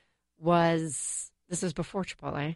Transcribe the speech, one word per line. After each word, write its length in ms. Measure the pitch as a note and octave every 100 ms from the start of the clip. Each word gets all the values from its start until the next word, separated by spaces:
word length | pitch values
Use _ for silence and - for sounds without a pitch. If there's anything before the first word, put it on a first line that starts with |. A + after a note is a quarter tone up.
| _ _ _ _
was, 960 | D#3+ E3+ E3+ E3 D#3+ - - - - _ _
this 140 | F3
is 100 | F#3
before 300 | D3+ D#3+ G3
Chipotle, 520 | F3+ - C#3+ D3 D3+